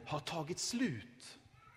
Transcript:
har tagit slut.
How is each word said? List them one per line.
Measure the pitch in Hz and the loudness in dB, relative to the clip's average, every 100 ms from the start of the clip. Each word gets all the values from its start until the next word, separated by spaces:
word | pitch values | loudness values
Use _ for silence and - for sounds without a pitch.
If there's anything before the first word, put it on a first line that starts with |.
| - | -2
har | 147 | 0
tagit | - 165 151 180 | 2 0 0 0
slut. | - 233 240 113 - - - - - - - | 2 4 4 2 -4 -12 -16 -16 -18 -20 -20